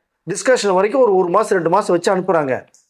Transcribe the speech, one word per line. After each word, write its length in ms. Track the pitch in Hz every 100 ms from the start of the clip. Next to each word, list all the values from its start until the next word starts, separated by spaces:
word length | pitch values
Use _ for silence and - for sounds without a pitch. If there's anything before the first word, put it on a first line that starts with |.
| _ _ -
டிஸ்கஷன் 480 | - 175 170 202
வரைக்கும் 280 | 185 208 262
ஒரு, 140 | 240 185
ஒரு 120 | 180
மாசம் 280 | 185 214 196
ரெண்டு 140 | 165
மாசம் 240 | 185 208
வச்சு 200 | 220 -
அனுப்புறாங்க. 400 | 185 175 170 143 117 - _ _